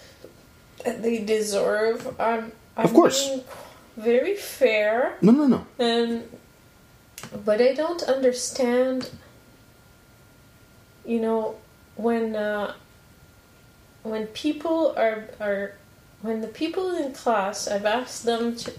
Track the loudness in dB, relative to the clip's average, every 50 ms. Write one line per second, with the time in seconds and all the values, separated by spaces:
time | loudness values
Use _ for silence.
0 | -20 -20 -20 -20 -20 -20 -20 -20 -20 -20 -20 -20 -20 -20 -16 -8 -6 -6 -4 -2
1 | -2 -2 -2 0 0 0 0 0 0 0 0 0 2 2 2 2 2 0 0 -2
2 | -4 -8 -6 -2 -2 0 0 -2 -4 -8 -14 -18 -20 -12 -4 0 0 4 6 6
3 | 6 6 6 2 -2 -2 -4 -6 -8 -12 -16 -18 -18 -20 -20 -20 -20 -20 -14 -4
4 | 0 2 2 2 2 0 -2 -4 -6 -10 -2 2 2 4 4 4 2 2 2 2
5 | 0 0 0 4 6 8 8 8 6 4 4 2 0 -6 -4 -2 0 0 2 2
6 | 0 0 -2 -6 -8 -10 -16 -20 -20 -20 -20 -20 -20 -20 -20 -20 -20 -20 -20 -20
7 | -20 -20 -20 -18 -16 -14 -12 -6 0 0 2 4 4 4 4 2 0 -2 -2 -2
8 | -2 0 0 2 2 2 2 0 -4 -6 -2 -2 0 2 2 2 2 2 0 -2
9 | -4 -8 -12 -16 -20 -20 -20 -20 -20 -20 -20 -20 -20 -20 -20 -20 -20 -20 -20 -20
10 | -20 -20 -20 -20 -20 -20 -20 -20 -20 -20 -20 -20 -20 -20 -20 -20 -20 -20 -20 -14
11 | -6 -2 -2 0 2 2 0 0 0 -2 -6 -10 -16 -20 -20 -20 -20 -20 -8 -4
12 | -2 0 0 0 0 -2 -2 -2 -2 -2 -2 -2 -4 -6 -8 -10 -18 -20 -20 -20
13 | -20 -20 -20 -20 -20 -20 -20 -20 -20 -20 -20 -20 -20 -20 -20 -20 -20 -20 -20 -14
14 | -10 -8 -6 -6 -6 -8 -8 -4 -2 -2 -2 -2 0 0 2 2 2 2 2 2
15 | 2 2 0 -2 -8 -12 -12 -6 -4 -4 -2 -2 -4 -6 -10 -14 -20 -20 -20 -20
16 | -20 -20 -18 -10 -6 -6 -4 -4 -6 -8 -8 -6 -6 -4 -4 -4 -4 -2 -2 -2
17 | -4 -4 -6 -4 -2 0 0 0 0 -2 -4 -6 -4 -4 -2 -2 0 0 0 -2
18 | -2 -6 -10 -6 -2 -2 -2 0 0 -2 -4 -6 -8 -12 -12